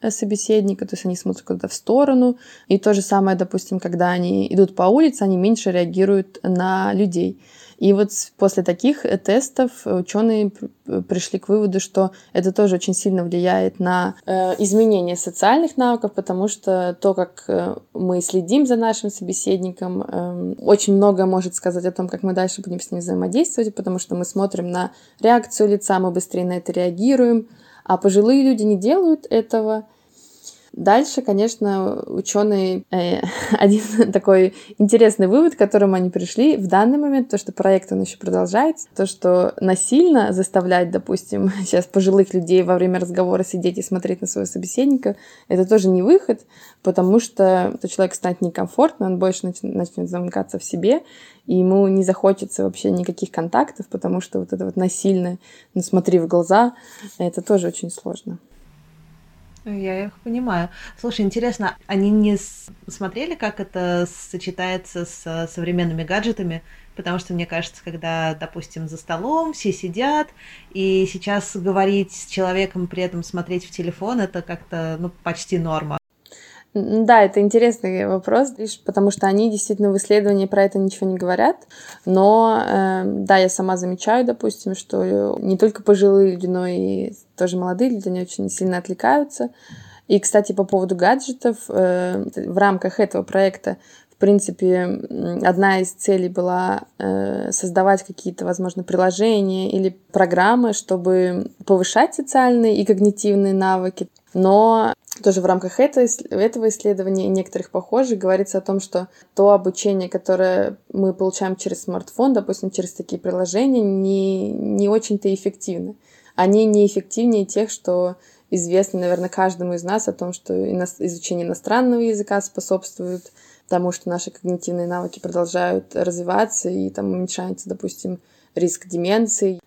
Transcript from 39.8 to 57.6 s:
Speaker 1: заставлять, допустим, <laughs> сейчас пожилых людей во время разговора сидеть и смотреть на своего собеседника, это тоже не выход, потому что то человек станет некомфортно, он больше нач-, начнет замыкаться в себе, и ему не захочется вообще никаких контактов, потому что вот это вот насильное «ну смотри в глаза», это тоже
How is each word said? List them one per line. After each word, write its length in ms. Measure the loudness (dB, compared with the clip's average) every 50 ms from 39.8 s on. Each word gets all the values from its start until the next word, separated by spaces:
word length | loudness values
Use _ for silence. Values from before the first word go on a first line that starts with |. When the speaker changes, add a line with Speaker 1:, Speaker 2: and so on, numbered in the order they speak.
| 0 2 4 4 6 6 6 4 4 2
Speaker 1:
заставлять, 580 | 0 -2 -2 0 0 0 2 2 2 2 0 0
допустим, 600 | -2 -4 -4 -2 -4 -4 -4 -6 -4 -2 -2 -2 -2
<laughs> 80 | -2 -4
сейчас 220 | 0 0 0 0
пожилых 460 | 0 0 2 2 4 4 4 4 2 2
людей 300 | -4 0 2 4 4 4
во 120 | 4 2
время 240 | 2 2 0 0 0
разговора 440 | -2 -4 -2 -2 0 0 0 -2 -2
сидеть 360 | -2 -4 -2 -2 -2 -2 -4
и 20 |
смотреть 400 | -6 -4 -4 -4 -2 -4 -4 -4
на 60 | -6
своего 180 | -8 -6 -6 -6
собеседника, 720 | -6 -6 -8 -10 -6 -2 0 2 2 2 2 0 -2 -4 -4 -10 -20 -20 -14 _ -2
это 160 | 0 0 2
тоже 240 | 4 4 4 4 4
не 140 | 2 2 4
выход, 360 | 4 4 4 4 2 -6 -6 -6 _ _ -20 -20 -20 -14 _ -4
потому 360 | -2 0 2 2 4 4 2
что 580 | 2 0 0 2 4 4 4 2 0 -2 -4 -6
то 80 | -10 -8
человек 260 | -2 -2 -2 -2 -2
станет 240 | -4 -4 -4 -4 -2
некомфортно, 680 | -4 -4 -2 -4 -6 -4 0 2 2 2 2 -2 -4
он 120 | -2 -2 0
больше 280 | 0 0 -2 -2 -6
нач-, 120 | -8 -8 -8 -8
начнет 440 | -6 -4 -4 -6 -6 -6 -8 -8
замыкаться 500 | -6 -6 -6 -6 -4 -4 -6 -6 -6 -8
в 60 | -10 -8
себе, 380 | -6 -6 -2 2 2 2 2 0 -8 -20 -20 -20 -20 -20 _ _
и 80 | -2 0
ему 300 | 2 4 4 4 4 4 4
не 140 | 4 2 2
захочется 600 | 0 0 2 2 2 2 0 -4 -10 -6 -4 -4
вообще 280 | -4 -4 -4 -2 -2
никаких 380 | -2 -2 -2 -4 -6 -6 -6 -6
контактов, 560 | -6 -6 -6 -2 0 0 0 0 -4 -16 -14 _
потому 320 | -10 -6 -4 -4 -4 -4
что 180 | -4 -6 -6 -8
вот 140 | -6 -6 -6
это 100 | -6 -6
вот 140 | -4 -4
насильное 600 | -2 -2 -2 -2 -2 0 0 0 0 0 -4 -6 -8 _ -20 -20 -20 -16 _ -6
«ну 80 | -6
смотри 380 | -4 0 0 0 2 4 2 2
в 80 | 2
глаза», 480 | 2 0 0 2 4 4 4 4 2 0 -6 -20 -20 -20 -20 -20 -16 -10
это 240 | -6 -6 -6 -6 -6
тоже 260 | -2 0 0 2